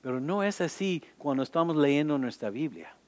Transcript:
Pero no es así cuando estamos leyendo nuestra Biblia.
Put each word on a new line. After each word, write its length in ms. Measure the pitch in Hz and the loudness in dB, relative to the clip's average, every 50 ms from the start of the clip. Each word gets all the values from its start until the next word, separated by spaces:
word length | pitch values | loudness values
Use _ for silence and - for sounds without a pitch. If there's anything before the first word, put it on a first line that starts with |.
Pero 180 | - 131 127 127 | -4 -4 -4 -2
no 220 | 131 151 190 202 | -2 -2 0 0
es 200 | 196 202 202 - | 0 0 0 0
así 420 | 180 160 - - 190 190 180 151 - - _ | -2 -2 -2 -2 -2 0 0 -2 -4 -12 _
cuando 260 | _ - 147 135 135 135 | _ -2 0 0 0 0
estamos 320 | - - 165 165 170 160 | 0 2 0 2 2 4
leyendo 420 | 151 147 143 139 147 151 151 147 | 4 4 4 4 4 2 2 0
nuestra 320 | 139 131 120 110 - - 104 | 0 -2 -4 -6 -6 -6 -6
Biblia. 460 | 98 123 160 147 104 85 80 - - _ _ | -4 -4 -6 -6 -6 -10 -16 -18 -20 _ _